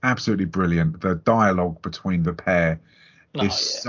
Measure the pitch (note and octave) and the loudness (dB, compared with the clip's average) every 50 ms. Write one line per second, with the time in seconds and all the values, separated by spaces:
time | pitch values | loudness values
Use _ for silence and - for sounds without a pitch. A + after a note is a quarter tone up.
0 | - B2+ B2 - - - G#2+ F#2+ F#2+ E2+ E2 F#2 F#2 E2+ E2+ E2 E2 D#2+ D#2+ F2 | -2 -2 -2 0 0 -2 0 0 -2 -2 0 0 0 2 2 2 2 0 0 -2
1 | - F#2+ F2+ E2 - - A2+ A2+ G#2+ G2+ F#2 F2+ F2+ F2+ E2 - - - D#2+ - | -2 -2 -2 0 2 2 4 4 4 4 2 2 0 -2 -4 -6 -10 -10 -10 -6
2 | - F#2+ F#2 F2 E2 D#2+ D#2+ - - - F#2 F2 E2+ E2 D#2+ D#2+ - _ _ _ | -4 -2 0 0 0 0 -2 -2 -2 0 2 2 2 2 0 -2 -8 _ _ _
3 | - _ _ _ _ _ - D3 - G3+ - - - - - - - | -20 _ _ _ _ _ -4 -2 -2 -2 -2 -2 -4 -6 -6 -6 -4